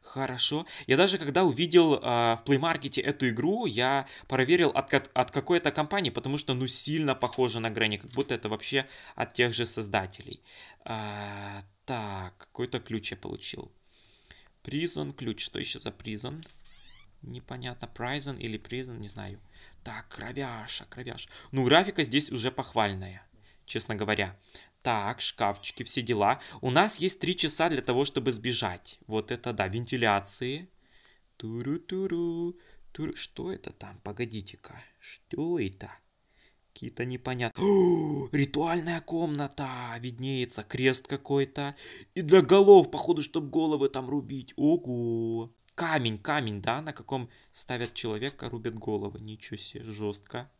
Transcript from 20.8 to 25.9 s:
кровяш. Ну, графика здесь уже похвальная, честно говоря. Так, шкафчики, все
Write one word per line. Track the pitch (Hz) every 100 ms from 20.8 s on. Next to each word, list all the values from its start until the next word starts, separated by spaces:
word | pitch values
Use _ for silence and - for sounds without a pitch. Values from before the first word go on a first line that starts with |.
| -
кровяш. | - 120 - - - -
Ну, | 131 127
графика | 156 190 190
здесь | 127 131 147
уже | 127 120
похвальная, | 127 - 120 104 98 92 92 - _ _ _ -
честно | 110 - 107
говоря. | 107 107 95 95 _ - - _
Так, | - 113 101 123
шкафчики, | - - 104 101 - -
все | 117